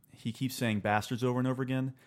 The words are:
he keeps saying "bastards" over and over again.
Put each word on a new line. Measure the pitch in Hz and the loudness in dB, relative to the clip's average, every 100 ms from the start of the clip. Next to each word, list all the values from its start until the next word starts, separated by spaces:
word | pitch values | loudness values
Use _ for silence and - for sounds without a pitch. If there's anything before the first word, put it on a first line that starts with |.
| _ | _
he | - 120 | -10 -8
keeps | - 131 - | -2 -4 0
saying | 120 104 | 0 2
"bastards" | 104 107 - 123 | 4 2 2 0
over | 123 123 | 0 2
and | 127 | 0
over | 127 | 0
again. | 131 131 135 - | -2 -2 -2 -6